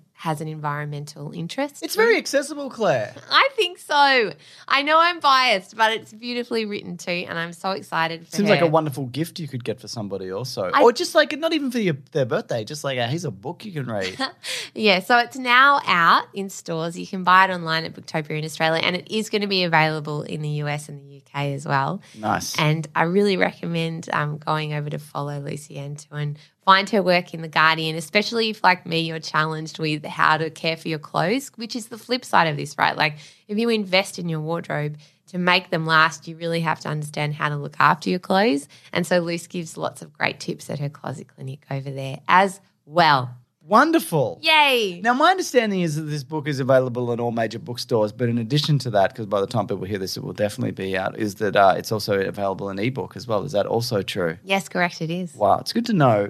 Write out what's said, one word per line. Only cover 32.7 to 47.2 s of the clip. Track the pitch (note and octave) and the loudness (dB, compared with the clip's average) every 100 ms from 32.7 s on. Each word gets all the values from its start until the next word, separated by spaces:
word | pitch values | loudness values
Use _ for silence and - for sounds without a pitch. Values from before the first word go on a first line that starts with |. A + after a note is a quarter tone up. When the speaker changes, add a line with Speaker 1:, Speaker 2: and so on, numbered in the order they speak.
| - | -2
Speaker 1:
right? | D#3+ D3 | 0 2
Like, | D#3 D3+ - - - | -2 -4 -14 -20 -8
if | G#3 | -2
you | A#3 | 0
invest | A3+ G3 F#3 G3 - | 0 0 0 0 -4
in | F3 | -6
your | D#3+ | -4
wardrobe | D#3 E3+ - D3+ D3 D3+ - _ _ | -4 -6 -4 -4 -4 -8 -16 _ _
to | F3+ | -2
make | F3+ F3+ F#3 | 2 2 2
them | E3+ D#3+ | -2 2
last, | D#3+ D#3+ D#3 - | 4 4 0 -14
you | D#3+ | -8
really | E3 E3 | -4 0
have | E3 D#3 | 0 -2
to | - | -4
understand | D3+ D3+ D3+ D3 | -6 -4 -2 -2
how | D3+ D3+ | -2 -2
to | D3 | -4
look | C#3+ - | -6 2
after | C#3+ D#3+ - | 2 2 0
your | F#3 | -4
clothes. | - F#3+ G#3+ C#4 - - - | 0 2 4 2 -4 -16 -8
And | - F3+ | -4 0
so | F3+ | 2
Luce | E3+ E3+ E3+ | 0 -4 -8
gives | F3+ E3 - | -10 -10 -8
lots | D#3 - | -8 -8
of | D#3 | -14
great | D3+ - - | -4 -4 -4
tips | - E3+ - | -8 -10 -8
at | C#3 | -8
her | C#3+ | -8
closet | D3 - - - | -8 -12 -12 -14
clinic | - C3+ C3+ - | -16 -14 -14 -10
over | C#3 C3+ | -8 -8
there | C3+ C3+ C3 - | -8 -10 -6 4
as | F3+ G3 F#3 _ _ | 6 6 2 _ _
well. | - D#3 E3 C#3+ B2 - _ _ D3+ G#3 | -4 4 6 6 2 -8 _ _ 2 6
Speaker 2:
Wonderful. | D4+ E4 - D#3+ A#2 E2+ | 6 4 2 0 0 0
Speaker 1:
Yay. | D#4+ D#4 D4 B3+ G#3 F3 | 2 4 4 4 0 -2
Speaker 2:
Now, | G#3+ | 0
my | B3+ D#4 | 4 4
understanding | F#4 E4+ C4+ A3 F#3+ | 4 2 2 2 2
is | E3+ D3 | 0 0
that | |
this | D#3 D3 | -4 -6
book | B2+ D#3 C#3+ | -6 -6 -4
is | C3+ | -2
available | B2+ C3 C3 A#2+ A#2+ | 4 4 4 0 -2
in | A#2 | -2